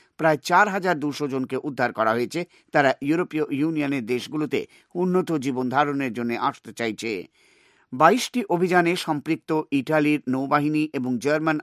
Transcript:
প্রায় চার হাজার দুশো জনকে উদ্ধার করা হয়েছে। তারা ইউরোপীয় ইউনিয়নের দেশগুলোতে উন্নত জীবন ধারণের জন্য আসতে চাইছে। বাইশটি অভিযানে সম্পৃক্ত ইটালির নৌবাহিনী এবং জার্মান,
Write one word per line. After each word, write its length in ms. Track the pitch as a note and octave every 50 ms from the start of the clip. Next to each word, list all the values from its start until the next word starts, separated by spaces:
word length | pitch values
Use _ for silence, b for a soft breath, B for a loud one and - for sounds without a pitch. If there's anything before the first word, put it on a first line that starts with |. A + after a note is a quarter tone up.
| b b b
প্রায় 200 | b D3+ D#3+ D#3
চার 320 | D3 - - F3 F3 G#3 G#3
হাজার 320 | F#3 G3+ F3 F#3 F3 D3+
দুশো 280 | C3 D3 C#3 - D3+ C#3+
জনকে 280 | C3 C3+ C3 B2+ C3 B2+ -
উদ্ধার 300 | D3+ C#3+ B2+ B2+ A#2+ A2+
করা 200 | - A2 A2 A2
হয়েছে। 320 | A#2+ B2 G2+ - E3 F3 - b b b b -
তারা 220 | D#3+ C#3 C3 C3 -
ইউরোপীয় 440 | C#3 C#3+ D#3 E3 F3+ - - D#3 D3+ -
ইউনিয়নের 560 | C#3+ C3 D3 D#3+ E3 D3+ D3 C#3 C#3 C#3 A2+
দেশগুলোতে 600 | G#2 B2+ B2 - - - D3+ D3+ D3 - A2 - - b b b b b
উন্নত 380 | F3 F3+ F#3 F3+ F#3 F3 - E3+
জীবন 360 | D3+ B2+ C#3 C3 B2 C3 B2+
ধারণের 440 | A#2+ C#3 D3 C#3+ C#3+ C#3 C#3 B2+ G#2+
জন্য 220 | B2 A#2+ A#2+ A#2
আসতে 380 | A2+ A#2+ C#3 C3+ - - - G#2
চাইছে। 560 | - A#2 A2+ G#2+ - - A2+ G#2+ F2+ E2 - b b b b b b b b b b b b -
বাইশটি 520 | B2+ D3+ E3 G#3 B3+ - - - B3 A#3+
অভিযানে 520 | - E3+ E3+ F3+ F3+ F3+ F3+ F3 E3+ F3
সম্পৃক্ত 640 | F3 - - D#3 D3 - D#3 D#3+ D#3 _ - D#3+ D#3 D3+ -
ইটালির 520 | - C#3 B2+ - D#3 D#3 D3 D3 D3+ C#3+ - B2+
নৌবাহিনী 600 | B2+ C3 C3+ C3+ C#3+ D3 C#3+ D3+ D3+ D3+ D#3 D#3 -
এবং 260 | C#3 B2+ B2+ B2+ A#2
জার্মান, 420 | G#2 C#3+ D3+ D#3 D#3 D#3+ D#3 D3+